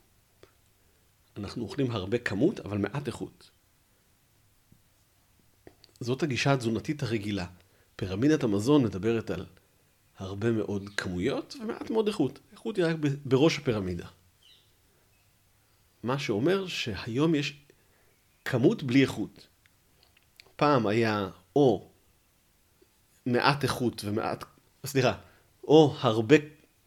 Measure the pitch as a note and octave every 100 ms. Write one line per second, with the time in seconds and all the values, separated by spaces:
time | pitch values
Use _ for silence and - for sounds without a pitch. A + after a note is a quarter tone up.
0 | _ _ _ _ - _ _ _ _ _
1 | _ _ _ - F#2+ - G#2 - B2+ A2+
2 | F#2 A#2 - G2 D3+ - F#2+ G#2 G2+ C#3+
3 | C#3+ - - - - _ _ _ _ _
4 | _ _ _ _ _ _ _ _ _ _
5 | _ _ _ _ _ _ - - - -
6 | A#2 C3 D#3+ A#2 C#3+ C3+ A#2 G#2+ B2+ C#3+
7 | A#2+ A2+ G2+ G2 F2 - _ _ _ -
8 | F#2+ F#2+ C#3 D#3 B2+ G2+ A2+ D3 A2+ F#2
9 | G#2+ A2+ G#2 E2+ F2 - _ _ _ _
10 | _ - F#2+ G2+ A2+ A2+ - G2+ G2+ -
11 | G2 F2+ A2 B3+ - C#4+ A3 - - A3
12 | G#3 G#3 - - _ - A3+ G#3 E3 D#3+
13 | D3 C#3 A#2 B2+ D#3+ D#3+ - G#2+ F#2 F2
14 | - - _ _ _ _ _ _ _ _
15 | _ _ _ _ _ _ _ _ _ _
16 | A2 C#3 - G#2 D3+ G3 F#3 - - F2+
17 | - A#2 E3 D3+ C#3+ - _ _ _ _
18 | _ _ _ _ - A#2+ C#3+ A3+ C3+ C3
19 | C3 A#2 F#2 - - _ _ _ _ _
20 | _ _ _ - - - D3 C#3 G#2+ A2
21 | A2+ G#2 F#2 - _ C#3+ C#3 F#2 - _
22 | _ _ _ _ _ _ _ _ _ _
23 | _ _ - A#2+ C3+ C#3+ B2 - A#2+ -
24 | G#2 G#2+ - - - _ _ _ C#3 C3
25 | B2 F#2 - _ _ _ - D3+ D3+ D3
26 | B2 A2 A2+ D3+ D3+ - _ _